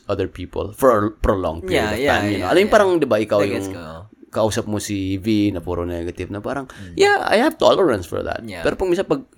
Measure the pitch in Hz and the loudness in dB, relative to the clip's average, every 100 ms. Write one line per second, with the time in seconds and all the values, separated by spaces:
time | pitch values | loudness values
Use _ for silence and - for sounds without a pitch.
0 | - 98 92 - 90 - 92 104 135 110 | -6 -4 -4 -6 -10 -8 -8 2 4 4
1 | 107 - - 98 87 80 - 135 110 - | 2 0 0 2 -2 -4 -2 0 0 0
2 | 143 - 208 190 185 165 208 220 190 175 | 2 2 0 0 2 4 6 4 4 2
3 | 135 107 107 104 101 98 98 90 80 80 | 2 2 2 2 2 -2 -6 -10 -12 -14
4 | 104 - - - 110 113 107 104 - 101 | -18 -20 -8 -2 0 0 -4 -4 -4 -4
5 | 95 98 101 107 104 87 82 87 87 85 | -2 -2 0 2 2 0 -4 -4 -4 -4
6 | 85 87 90 101 113 135 131 - 95 85 | -6 -8 -8 -8 -8 -8 -10 -14 -8 0
7 | 392 403 - 202 302 - - 147 175 104 | 2 2 2 2 2 2 4 4 4 0
8 | 87 101 92 - 113 90 - - 190 175 | -2 -6 -6 -8 -10 -4 -4 -2 0 0
9 | - 143 - | 0 -4 -4